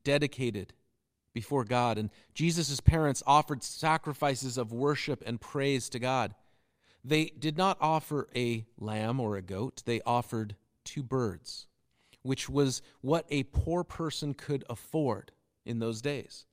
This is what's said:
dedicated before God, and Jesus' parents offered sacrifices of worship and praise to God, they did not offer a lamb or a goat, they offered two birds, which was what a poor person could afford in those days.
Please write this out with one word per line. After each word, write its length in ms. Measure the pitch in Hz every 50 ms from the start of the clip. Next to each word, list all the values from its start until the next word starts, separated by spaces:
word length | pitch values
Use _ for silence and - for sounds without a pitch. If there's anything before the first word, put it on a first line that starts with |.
| -
dedicated 720 | 139 143 143 147 139 - - 131 120 104 104 90 - - _ _ _ _ _ _ _ _ _ _ _ -
before 300 | 120 110 - 143 139 123
God, 340 | 104 123 123 123 120 110
and 140 | 104 110 104 - - - _ _
Jesus' 460 | - 151 170 165 170 160 139 143 127
parents 420 | - - 165 160 156 147 131 - -
offered 380 | - 139 151 151 - 151 123 -
sacrifices 960 | - - - - 160 160 160 - 156 143 - 151 143 135 120 135 131 120 131
of 140 | 120 110 113
worship 500 | 120 135 143 151 - - - 139 - -
and 160 | - 120 113
praise 480 | - - - 147 135 139 139 127 117 -
to 100 | - 127
God, 340 | 117 127 131 131 113 101 107 - _ _ _ _ _ _ _ _ _ _ _ _ -
they 220 | 123 151 156 156
did 300 | - - - 123 156 151
not 220 | 165 185 196 180 -
offer 480 | 156 156 160 160 - - 151 143 - - -
a 320 | 123 123 120 117 113 113 - _ -
lamb 420 | - 107 110 107 110 113 123 135
or 160 | 123 107 104
a 60 | 98 92
goat, 420 | 92 95 95 113 135 - - -
they 140 | - 120 110
offered 560 | - 120 120 120 120 - - 113 110 107 104 - _ _ _ _ -
two 220 | - - 151 135
birds, 640 | 113 131 131 123 107 90 80 - - - - - - _ _ _ _ _ _ _ _ _ _ -
which 260 | 127 135 - - -
was 340 | 135 143 143 135 123 - - - - _ -
what 240 | 131 156 165 156 -
a 140 | 147 143 131
poor 400 | - - - - 160 165 175 175
person 500 | - - - 170 156 - - - 147 135
could 300 | - - - 143 135 117 -
afford 640 | 120 - - - - 160 151 127 107 98 - - - _ _ _ _ _ _
in 140 | - 117 113
those 240 | 113 117 113 110 113
days. 440 | 147 143 135 - - - - - _